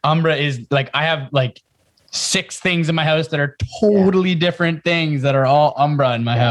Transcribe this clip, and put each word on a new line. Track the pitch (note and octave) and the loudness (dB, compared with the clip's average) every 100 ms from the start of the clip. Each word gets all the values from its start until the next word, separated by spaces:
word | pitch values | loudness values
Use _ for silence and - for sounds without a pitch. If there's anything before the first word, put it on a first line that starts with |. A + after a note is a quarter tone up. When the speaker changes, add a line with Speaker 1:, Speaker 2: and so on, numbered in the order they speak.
Speaker 1:
Umbra | D3 D#3+ D#3+ D3 | -2 0 0 0
is? | D3 B2 - | -2 -4 -4
Like, | C#3 C3+ | -2 -2
I | C#3+ | -2
have, | D#3+ D3+ C3 | -2 -4 -2
like, | C#3 B2 - _ _ _ _ - | -2 -2 -6 _ _ _ _ -14
six | - - F#3+ - - | -8 -4 -4 -6 -6
things | F#3 E3+ D#3+ | -2 -2 -2
in | |
my | E3 | 0
house | D#3 D#3 D#3+ | 0 0 0
that | D3 | -2
are | C#3+ - - - | -2 -4 -8 0
totally | G#3 G#3 F#3+ F#3 F#3 | 2 4 4 2 2
Speaker 2:
Yeah. | E3+ | 0
Speaker 1:
different | F3 E3+ E3+ D#3+ | 0 0 -2 -2
things | F3 E3+ D#3 C#3+ | -2 0 0 0
that | C#3 | 0
are | C3+ C3+ | 2 4
all | D3 D3+ - | 4 2 2
Umbra | D3 C#3+ C3 | 0 2 0
in | A#2 | 0
my | A#2 A#2+ | 0 0
Speaker 2:
Yeah. | A#2+ | 2